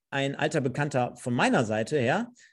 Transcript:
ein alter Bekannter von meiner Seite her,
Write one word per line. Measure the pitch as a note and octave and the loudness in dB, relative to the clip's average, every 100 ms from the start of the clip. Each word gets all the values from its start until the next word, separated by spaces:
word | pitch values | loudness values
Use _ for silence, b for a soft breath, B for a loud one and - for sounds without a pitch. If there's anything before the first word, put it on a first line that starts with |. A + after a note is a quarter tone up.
| _ | _
ein | C#3 C#3 - | -4 -2 -2
alter | D#3 D3+ | -2 0
Bekannter | C3 C#3+ D3 C3+ B2 - | -2 -2 -2 0 -2 -4
von | B2+ | -2
meiner | B2 A3+ G3+ G#2+ | 0 2 2 2
Seite | G#2+ A2+ D3+ | 0 0 0
her, | A#2+ F3+ A#3 B B | 2 0 -2 B B